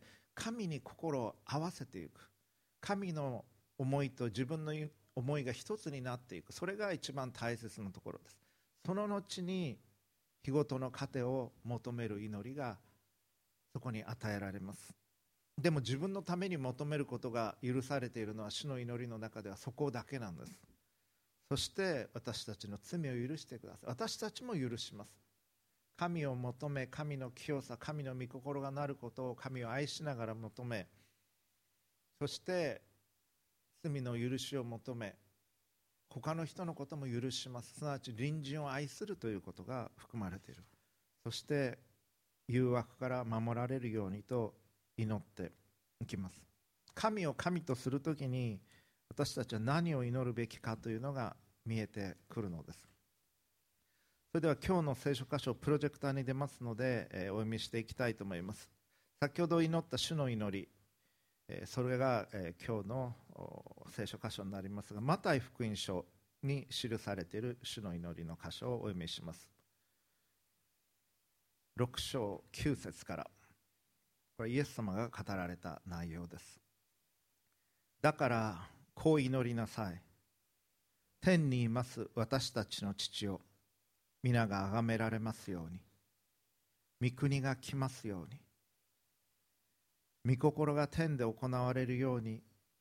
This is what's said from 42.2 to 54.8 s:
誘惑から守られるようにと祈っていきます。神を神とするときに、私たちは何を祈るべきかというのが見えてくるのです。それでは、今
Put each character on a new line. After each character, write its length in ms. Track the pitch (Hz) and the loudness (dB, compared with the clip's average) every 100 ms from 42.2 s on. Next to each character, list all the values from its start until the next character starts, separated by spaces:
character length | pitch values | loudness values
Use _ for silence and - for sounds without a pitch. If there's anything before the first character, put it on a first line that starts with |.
| _ _ - | _ _ 2
誘 180 | 120 127 | 4 6
惑 320 | 123 117 - | 4 2 -2
か 120 | 127 | -2
ら 140 | 127 | 0
守 340 | 117 113 113 117 | 0 2 2 2
ら 100 | 123 | 2
れ 120 | 131 | 0
る 120 | 123 | 0
よ 160 | 110 98 | 0 0
う 40 | |
に 120 | 101 | -2
と 320 | - 123 110 - _ _ _ - | 0 0 0 -2 _ _ _ -2
祈 160 | 110 | 0
っ 80 | 107 | 0
て 300 | - - 90 - _ _ _ - | -2 -6 -8 -8 _ _ _ -10
い 40 | 110 | -4
き 120 | 95 | -4
ま 120 | 92 | -4
す。 120 | - - _ _ _ - | -8 -20 _ _ _ -16
神 340 | - 220 214 165 | 0 2 4 2
を 60 | |
神 280 | - 175 180 | 2 2 2
と 140 | 165 123 | 2 0
す 140 | - | 2
る 100 | 139 | 0
と 160 | 160 147 | 2 0
き 120 | 139 | 0
に、 320 | 127 120 101 - - _ _ - | 0 0 -2 -8 -20 _ _ -6
私 260 | - 143 - | -2 0 0
た 100 | 117 | -2
ち 80 | |
は 60 | 110 | 0
何 360 | 113 156 170 143 | 4 4 4 2
を 80 | |
祈 220 | 123 127 123 | 2 2 2
る 80 | |
べ 140 | 117 113 | 0 -2
き 120 | - | -4
か 160 | 113 113 | -4 -2
と 140 | 117 | -2
い 80 | 113 | -2
う 20 | |
の 140 | 135 | -2
が 220 | 135 110 - - _ - | -2 -4 -6 -16 _ -2
見 120 | 113 | 0
え 80 | 107 | 0
て 300 | - 95 - - | -2 -4 -6 -8
く 140 | - | -4
る 80 | 104 | -2
の 140 | 85 | -4
で 100 | - | -8
す。 60 | - - _ _ _ _ _ _ _ _ _ _ _ _ _ _ | -14 -18 _ _ _ _ _ _ _ _ _ _ _ _ _ _
そ 40 | 165 | 2
れ 60 | |
で 60 | 156 | 4
は、 80 | 135 | 4
今 260 | - 185 | 4 4